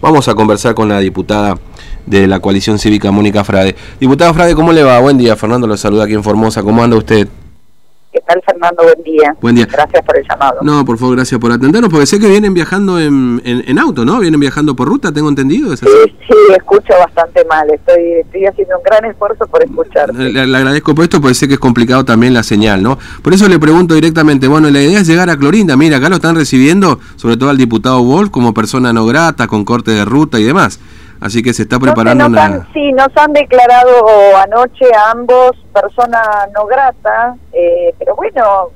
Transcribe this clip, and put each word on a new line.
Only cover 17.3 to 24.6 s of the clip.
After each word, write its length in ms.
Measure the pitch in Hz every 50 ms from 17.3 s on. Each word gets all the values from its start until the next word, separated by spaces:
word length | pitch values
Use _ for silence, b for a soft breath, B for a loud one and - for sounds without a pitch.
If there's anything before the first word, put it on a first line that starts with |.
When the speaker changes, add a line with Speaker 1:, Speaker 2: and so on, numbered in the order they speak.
| - 180 170
Speaker 2:
mal. 240 | 165 160 156 156 151
Estoy, 420 | 151 147 - - 523 170 170 170 170 165 160
estoy 220 | - - 381 392
haciendo 320 | 403 392 - 196 185 - -
un 40 | 175
gran 220 | 190 220 214 220
esfuerzo 420 | - 403 - - 415 440 - 226
por 160 | - - 160 160
escucharte. 520 | - - - 494 - - - 147 - 113 120
Speaker 1:
Le, 280 | 131 131 104 135 131
le 100 | 127 131
agradezco 380 | 131 135 135 139 151 - - 147
por 100 | 151 170
esto, 160 | 170 - 170
porque 140 | 143 135 127
sé 140 | - - 139
que 60 | 139
es 60 | 131
complicado 460 | - 131 120 120 117 113 127 131 135
también 260 | 131 117 113 120 127 127
la 100 | 120 107
señal, 400 | - 113 104 107 110 104 95 95
¿no? 160 | 117 135 131 B B B B B
Por 120 | 143 180
eso 120 | 190 208
le 120 | 202 180 160
pregunto 340 | 151 151 156 170 180 165 165
directamente, 560 | 156 151 165 160 165 156 156 147 135 131 131
bueno, 220 | 143 156